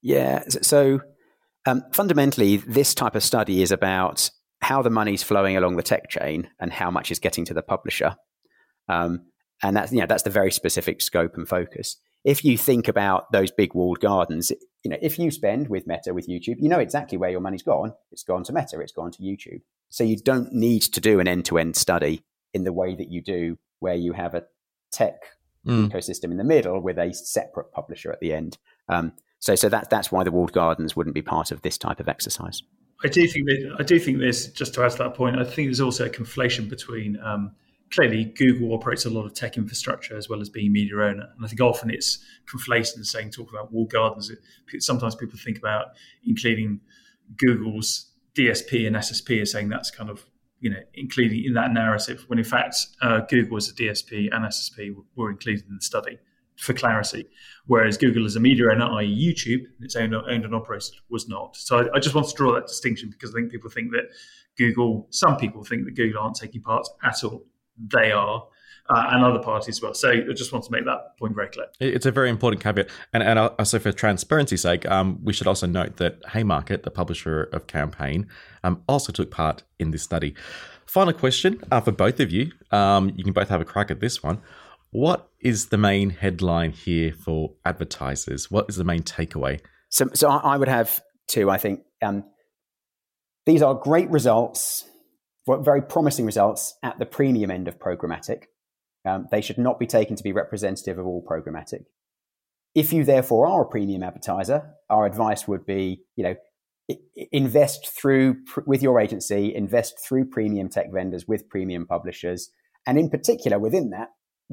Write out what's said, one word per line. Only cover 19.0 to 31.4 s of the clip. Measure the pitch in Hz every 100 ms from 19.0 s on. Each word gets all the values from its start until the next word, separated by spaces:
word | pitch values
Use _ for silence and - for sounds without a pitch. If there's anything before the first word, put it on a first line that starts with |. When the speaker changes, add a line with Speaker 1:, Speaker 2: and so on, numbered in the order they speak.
| 85
Speaker 1:
to | -
YouTube. | 95 98 - - _ _ _
So | -
you | 117 107
don't | - 131 123
need | 123 117 117
to | - -
do | 113 104
an | 90
end-to-end | 90 87 82 82
study | 82 - 85 76 78 _ _ _
in | 101
the | 92
way | 87 92
that | 92 85
you | 87
do | - 90 85 85 _ _
where | 90 87
you | 87
have | 87 87 85
a | - _ _ _ _
tech | - 110 - - _ _ _ -
Speaker 2:
Mm. | 120 107
Speaker 1:
ecosystem | 98 87 90 87
in | 87
the |
middle | 113 156 90 92
with | 90 90
a | 87
separate | - - - - - -
publisher | - - 76 80
at | 80
the | 82
end. | 78 80 - _ _ -
Um, | 87 82 - _ _
so, | - 95
so | 110
that, | 110 -
that's | 110 -
why | 92
the | 92
walled | 87 87
gardens | - 82 80 80
wouldn't | 82 80
be | 76
part | 76 80